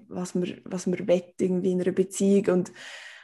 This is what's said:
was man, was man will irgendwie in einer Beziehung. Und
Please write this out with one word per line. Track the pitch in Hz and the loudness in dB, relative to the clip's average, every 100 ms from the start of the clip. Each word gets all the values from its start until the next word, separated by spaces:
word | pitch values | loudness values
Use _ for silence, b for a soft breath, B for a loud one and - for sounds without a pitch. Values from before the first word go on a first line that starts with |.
| - | -12
was | 185 180 | -10 -4
man, | 180 180 - | -2 -4 -6
was | - 185 190 | -10 -6 -4
man | 180 196 | -4 2
will | 180 - - | 0 0 -4
irgendwie | 185 180 185 | 0 0 0
in | 180 | 0
einer | 180 | 0
Beziehung. | 180 190 - 196 202 190 | 0 -2 2 4 4 4
Und | 180 180 B B B B B | 0 0 B B B B B